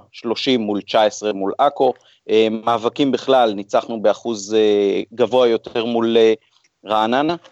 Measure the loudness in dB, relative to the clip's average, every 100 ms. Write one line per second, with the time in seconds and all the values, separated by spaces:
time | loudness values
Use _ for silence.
0 | -4 -12 -6 -4 -2 -2 -2 -6 -2 0
1 | 0 0 -6 -4 -4 -2 -2 0 -2 -2
2 | _ _ -2 2 2 0 -2 -2 -2 0
3 | 0 0 2 2 2 0 -4 -4 -2 -2
4 | 0 0 -4 -8 -2 2 2 2 2 -2
5 | -4 -4 0 2 2 0 -4 -6 -4 -2
6 | 0 4 4 2 _ _ _ _ -4 -2
7 | 0 0 -2 -4 -10